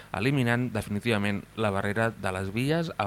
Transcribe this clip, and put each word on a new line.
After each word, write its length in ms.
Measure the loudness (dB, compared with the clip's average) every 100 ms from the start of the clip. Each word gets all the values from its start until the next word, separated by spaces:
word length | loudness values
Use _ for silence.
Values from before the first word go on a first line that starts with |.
| -8 -2
eliminant 540 | 2 2 4 2 0
definitivament 680 | -2 -2 -2 0 2 2 -2 -6 -2
la 80 | 0
barrera 400 | 0 0 0 0
de 240 | 0 -4
les 160 | -2 -2 -2
vies, 320 | 0 0 0
a 100 | -2